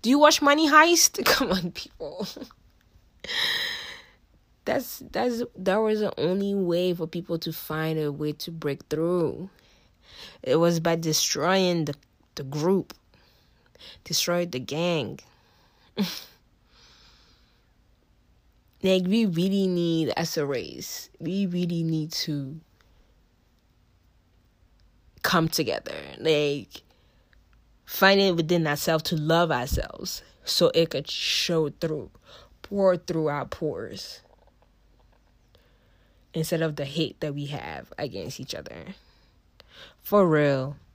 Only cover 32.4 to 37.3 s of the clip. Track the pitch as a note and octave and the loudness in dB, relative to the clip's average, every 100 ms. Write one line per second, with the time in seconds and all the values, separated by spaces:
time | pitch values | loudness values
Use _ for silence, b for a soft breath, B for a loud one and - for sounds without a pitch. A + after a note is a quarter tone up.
32.4 | B _ - G3+ F#3+ F3+ - E3 D#3 D3 | B _ -8 2 2 2 -2 -2 -2 -2
33.4 | - - D#3 F2+ G#2+ G2 - - _ _ | -6 -6 -6 -6 -10 -12 -14 -18 _ _
34.4 | _ _ _ _ _ _ _ _ _ _ | _ _ _ _ _ _ _ _ _ _
35.4 | _ b b b b b b b b E3 | _ b b b b b b b b -6
36.4 | D#3+ E3 D#3+ D3 C#3 D3 D#3+ - D#3 | -2 -2 -2 -4 -6 -4 -4 -4 -8